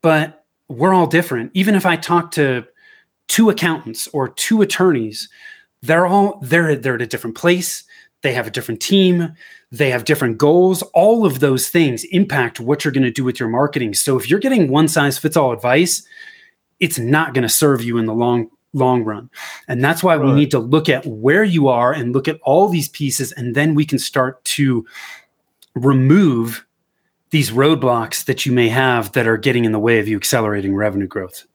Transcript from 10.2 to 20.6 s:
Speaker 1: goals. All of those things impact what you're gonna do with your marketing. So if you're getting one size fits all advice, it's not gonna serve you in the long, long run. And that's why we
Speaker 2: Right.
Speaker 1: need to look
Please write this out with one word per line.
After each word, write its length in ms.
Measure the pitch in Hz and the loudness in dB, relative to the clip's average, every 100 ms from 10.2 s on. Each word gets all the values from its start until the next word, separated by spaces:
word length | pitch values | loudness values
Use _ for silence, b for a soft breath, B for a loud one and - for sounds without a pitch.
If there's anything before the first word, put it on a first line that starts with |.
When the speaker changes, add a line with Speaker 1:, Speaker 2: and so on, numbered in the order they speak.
| 127 110 | 0 0
Speaker 1:
goals. 440 | 147 170 185 180 - | 2 4 2 0 -2
All 320 | - 196 233 208 | 2 4 4 2
of 140 | 131 | 2
those 280 | 139 131 - | 0 0 0
things 360 | 175 156 117 | 0 0 -2
impact 560 | - 180 151 147 120 - | -2 0 0 0 -4 -6
what 240 | 117 147 | -4 -2
you're 80 | 151 | -2
gonna 180 | 135 127 | 0 -2
do 140 | 117 | -2
with 160 | 127 120 | -4 -4
your 80 | 117 | -4
marketing. 460 | 117 143 143 117 | 0 -2 -2 -4
So 220 | 101 - 131 | -4 -2 -2
if 140 | 123 | 0
you're 80 | 185 | -2
getting 300 | 262 262 151 | 0 0 2
one 180 | 135 160 | 2 2
size 320 | 160 143 139 | 2 0 -2
fits 180 | 156 156 | -2 0
all 140 | 135 | 0
advice, 500 | 117 123 135 175 - - B B B B B _ _ | 0 0 2 2 -2 -8 B B B B B _ _
it's 200 | - - | -4 -2
not 340 | 117 151 156 | 0 0 0
gonna 140 | 131 117 | -2 -2
serve 340 | - 151 135 | 2 2 2
you 160 | 117 117 | 0 -2
in 80 | 113 | -2
the 80 | |
long, 340 | 110 120 120 113 _ _ | 0 0 0 -2 _ _
long 300 | 139 127 127 | -2 0 2
run. 260 | 110 104 123 B B B B | -2 -8 -12 B B B B
And 180 | 127 | -2
that's 180 | 139 165 | 0 0
why 140 | 185 160 | 2 2
we 120 | 135 | 4
Speaker 2:
Right. 80 | 139 | 2
Speaker 1:
need 140 | 147 | 2
to 60 | |
look 300 | 135 | 0